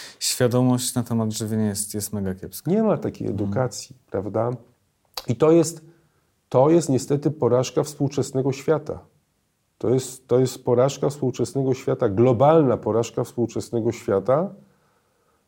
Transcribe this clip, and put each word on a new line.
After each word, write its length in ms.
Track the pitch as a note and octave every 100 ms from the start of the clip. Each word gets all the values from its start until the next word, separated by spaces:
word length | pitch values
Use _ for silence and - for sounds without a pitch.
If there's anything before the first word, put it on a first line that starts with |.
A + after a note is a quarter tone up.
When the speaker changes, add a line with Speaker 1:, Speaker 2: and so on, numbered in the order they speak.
| - -
Speaker 1:
Świadomość 760 | - - B2 B2 B2+ B2 B2
na 80 | B2+
temat 300 | A#2 A#2 A2
żywienia 340 | G#2+ G#2+ A2 G#2+
jest, 260 | G2 -
jest 180 | G#2+ G#2
mega 220 | G#3 F#3+
kiepska. 360 | F#3+ - - D3+
Speaker 2:
Nie 120 | G#3
ma 140 | A3 D#3+
takiej 300 | A2 - G#2
Speaker 1:
Mhm. 160 | G#2+
Speaker 2:
edukacji, 520 | G2+ G2+ B2+ - - - _
prawda? 400 | G2+ G2+ G#2+ A#2 B2 - _ _ _ _ - -
I 80 | A#2
to 140 | D#3
jest, 280 | E3+ D#3+ - - _ _ _ _ _ _
to 220 | B2+ C#3
jest 180 | E3+ D#3
niestety 420 | B2+ - C#3+ D3+
porażka 520 | C#3+ A#2+ B2 C3 -
współczesnego 720 | D3 - C#3 - A#2+ C3+ C3+
świata. 480 | B2+ - D#3 D3+ F2 - _ _ _ _ _ _ -
To 100 | G#2+
jest, 380 | B2+ C3 - -
to 100 | B2
jest 260 | C3 -
porażka 440 | - A#2+ C3+ C#3 D3
współczesnego 640 | C#3+ C3 B2 B2 C3+ C3
świata, 340 | B2+ - C3 A#2+
globalna 680 | F#2+ B2 A2+ C#3 E3 C#3 G#2+
porażka 480 | A2 G#2+ A#2 -
współczesnego 680 | B2 - A2 A2+ - A#2+ A2+
świata, 640 | A#2 - G2 F#2+ C#3 G3 - - _ _ _ _ _ _ _